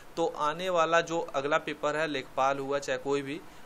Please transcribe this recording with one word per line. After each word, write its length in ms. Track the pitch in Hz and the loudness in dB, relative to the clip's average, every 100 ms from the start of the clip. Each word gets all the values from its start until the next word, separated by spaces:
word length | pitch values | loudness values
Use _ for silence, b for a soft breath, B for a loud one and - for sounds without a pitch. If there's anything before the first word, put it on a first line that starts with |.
| B - | B -2
तो 80 | 165 | 0
आने 420 | - 147 160 185 | 2 -2 0 0
वाला 320 | 175 160 170 | 4 6 4
जो 160 | 160 165 | 4 -2
अगला 380 | - 143 139 156 | -2 -2 2 2
पेपर 360 | 160 147 147 151 | 0 -2 0 0
है, 120 | 160 | 0
लेखपाल 520 | 139 113 - 135 139 | -2 -4 0 2 2
हुआ 200 | 135 143 | -2 -2
चाहे 200 | 143 131 | -2 -4
कोई 220 | 139 143 | 0 0
भी, 180 | 139 156 - B | -2 -8 -12 B